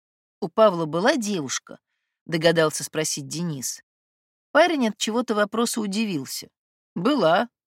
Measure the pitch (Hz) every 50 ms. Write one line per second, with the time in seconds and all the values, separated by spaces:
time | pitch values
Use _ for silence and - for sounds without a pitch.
0 | _ _ _ _ _ _ _ _ - 165 - - 220 214 180 170 170 156 147 170
1 | 185 247 330 277 214 202 208 175 143 123 - - - - - - _ _ _ _
2 | _ _ _ _ _ - 160 165 156 170 160 160 160 156 - - 147 - - 156
3 | 156 - - - 139 135 135 156 175 175 151 135 - - - - - _ _ _
4 | _ _ _ _ _ _ _ _ _ _ - 285 339 359 339 285 247 214 196 -
5 | - 226 214 240 254 - 220 208 208 202 - 220 240 226 - 240 214 202 190 208
6 | 226 208 185 143 131 - - - - - _ _ _ _ _ _ _ _ - 170
7 | 175 240 302 269 180 156 170 202 240 233 _ _ _